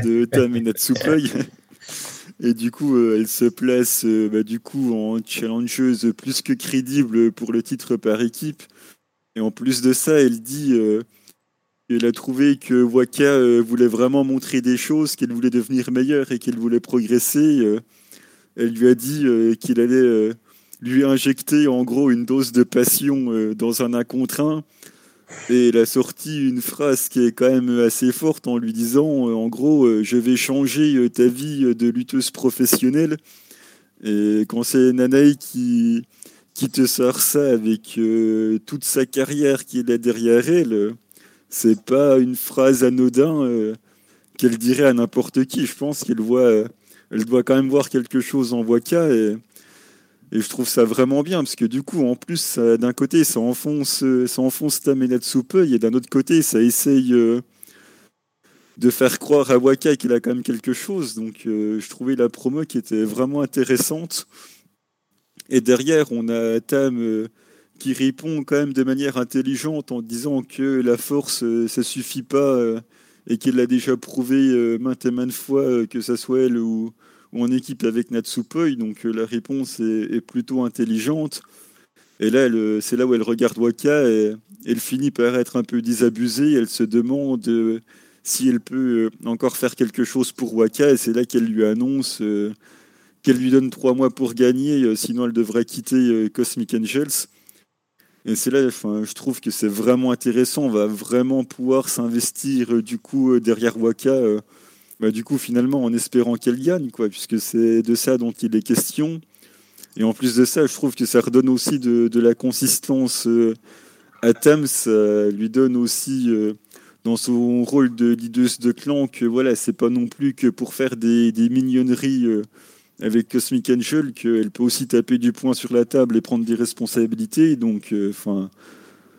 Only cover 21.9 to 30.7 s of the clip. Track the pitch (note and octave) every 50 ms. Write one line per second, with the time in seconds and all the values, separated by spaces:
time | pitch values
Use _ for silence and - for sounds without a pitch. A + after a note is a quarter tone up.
21.9 | A#2+ C3+ C#3+ C3+ A#2+ A#2+ A#2+ A2+ B2+ C3+ C3+ A#2+ A#2 B2 A#2+ A#2+ - B2 B2 B2
22.9 | - - C#3+ C#3+ C#3 C3+ B2+ A#2+ A2+ A2 A2 G#2+ A2 G#2+ A#2 A#2 A2+ - B2+ A#2+
23.9 | A#2+ A#2+ A#2+ - - B2+ B2+ A#2 - - D3 D3+ D#3 D#3 D3+ - _ _ - -
24.9 | _ _ _ _ _ _ _ _ - - - - A#2+ B2 B2 A#2+ A2+ A#2 A2+ -
25.9 | - C3 B2 - - - - D3+ D#3 D3 C#3 C3 B2 B2 A#2+ - - - D3 C#3+
26.9 | C3+ B2+ - - - B2+ A#2+ A#2 A2+ - B2 B2+ C3 C3 B2 B2 A#2+ A#2+ A#2+ A2+
27.9 | - - B2+ B2+ B2 - D#3 D#3+ D3+ - - B2+ A#2+ A#2+ A#2+ A2+ A2+ A2+ A#2 A2+
28.9 | A#2+ C#3 D3+ D#3 D3 C3+ B2 A#2 A2+ A2+ A2+ A#2 A#2+ G#2+ B2+ D3+ D#3 D3 C3 A#2+
29.9 | A2 G#2+ A2 G#2 A#2+ B2 A2+ B2 B2+ A#2 - - C3 C#3 C#3 C3